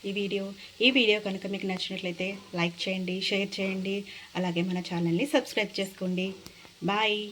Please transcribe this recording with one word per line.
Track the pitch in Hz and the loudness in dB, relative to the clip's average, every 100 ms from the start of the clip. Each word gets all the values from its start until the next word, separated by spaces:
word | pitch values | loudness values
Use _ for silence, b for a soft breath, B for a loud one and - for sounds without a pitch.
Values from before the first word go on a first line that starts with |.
| 202 | -2
ఈ | 196 | -2
వీడియో. | 196 196 196 - B - 240 | 0 -2 -4 -8 B 4 6
ఈ | 247 | 6
వీడియో | 220 208 208 | 6 4 2
కనుక | 190 190 | -4 -4
మీకు | 190 196 | -2 -2
నచ్చినట్లయితే | 185 - 190 185 175 185 196 - 175 | -2 -4 -4 -4 -4 -4 -6 -6 0
లైక్ | 170 170 | 0 0
చేయండి, | - 185 180 185 190 | -4 -2 -2 -2 0
షేర్ | 196 196 202 | 0 0 -2
చేయండి, | 190 190 190 202 196 B B - | -2 -2 -2 -4 -6 B B -2
అలాగే | 185 170 180 | 0 2 0
మన | 180 175 | 0 -2
ఛానల్ని | 175 170 170 285 277 | 0 2 4 4 2
సబ్స్క్రైబ్ | 254 - 202 - | 2 -2 -2 -2
చేసుకోండి. | 196 - 185 180 185 190 - B B - 170 | -4 -4 -2 -2 -2 -6 -16 B B -6 -2
బాయ్. | 202 214 214 208 | 2 2 2 -4